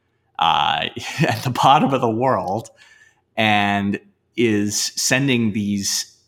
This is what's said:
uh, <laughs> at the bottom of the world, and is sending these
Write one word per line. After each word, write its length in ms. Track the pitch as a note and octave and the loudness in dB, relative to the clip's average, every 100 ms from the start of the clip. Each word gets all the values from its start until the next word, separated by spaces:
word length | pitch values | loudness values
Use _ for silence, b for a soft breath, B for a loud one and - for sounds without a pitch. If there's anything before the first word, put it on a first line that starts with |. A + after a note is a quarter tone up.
| _ _ _ - | _ _ _ -2
uh, 520 | E2 D#2 D2 D2+ - - | 0 2 0 -2 -4 -8
<laughs> 160 | - - | -10 -2
at 200 | D3+ A2+ | -2 0
the 60 | B2+ | -4
bottom 420 | B2 C#3 D3+ A3+ C3+ | 2 4 4 4 0
of 60 | |
the 100 | A#2+ | 0
world, 580 | A2 C3 A2 F2+ G#2 - b b b b b _ - | 0 0 0 -2 -6 -8 b b b b b _ -2
and 640 | A2 G#2 G2+ G2+ G2 G2 - _ _ - | 2 2 2 0 -2 -4 -8 _ _ 0
is 420 | A#2+ G#2 G#2 G#2 | 2 2 0 -2
sending 760 | - - - C3 C#3 B2 A2+ | -6 -4 -2 0 2 0 0
these 580 | G#2+ G2+ G2+ G2 - - _ | -2 -2 -2 -2 -6 -8 _